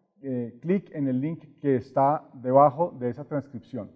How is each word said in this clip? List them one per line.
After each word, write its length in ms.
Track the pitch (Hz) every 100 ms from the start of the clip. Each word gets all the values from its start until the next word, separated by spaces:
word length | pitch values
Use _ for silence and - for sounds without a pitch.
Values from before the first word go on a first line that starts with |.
| _ _
eh, 360 | 135 123 117 120
clic 300 | 160 196 -
en 140 | 156 139
el 120 | 127
link 400 | 147 160 - _
que 160 | 143 127
está 540 | 101 - 139 151 -
debajo 600 | 131 123 135 147 135 175 139
de 120 | 123
esa 160 | 120 139
transcripción 680 | 147 - 113 - 120 98